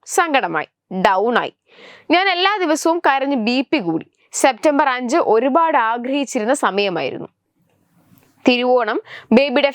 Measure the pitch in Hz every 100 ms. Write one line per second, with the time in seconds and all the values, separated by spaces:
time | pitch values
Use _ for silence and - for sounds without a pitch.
0 | - - 339 269 185 160 139 _ - 190
1 | 202 190 226 226 151 - _ - - -
2 | - 339 392 349 381 415 339 311 330 339
3 | 330 269 269 269 214 254 262 277 170 160
4 | - _ _ - 285 240 320 285 294 247
5 | 247 320 - 220 269 285 330 285 226 240
6 | 240 285 269 254 214 277 214 190 202 170
7 | 131 - - _ _ _ _ _ _ _
8 | _ _ _ _ - 247 247 247 214 254
9 | - - - 226 285 247 277